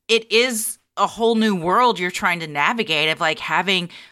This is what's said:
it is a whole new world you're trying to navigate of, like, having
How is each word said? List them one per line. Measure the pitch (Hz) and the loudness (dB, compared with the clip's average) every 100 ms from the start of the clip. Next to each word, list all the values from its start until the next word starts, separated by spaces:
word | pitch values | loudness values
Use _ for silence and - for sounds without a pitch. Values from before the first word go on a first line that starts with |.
| - | 0
it | 226 226 | 0 2
is | 220 254 220 - - _ - | 2 2 -2 -6 -10 _ -4
a | 196 | -4
whole | - 226 226 | 0 0 2
new | 220 190 | 2 0
world | 165 202 247 180 | 2 2 2 2
you're | 180 | -4
trying | - 202 170 | -2 -2 -2
to | 160 | -4
navigate | 143 151 233 208 156 156 | -2 0 0 -2 0 0
of, | 156 | 0
like, | 165 156 | 0 -2
having | - 156 185 185 170 - - | -2 -2 0 0 -2 -10 -20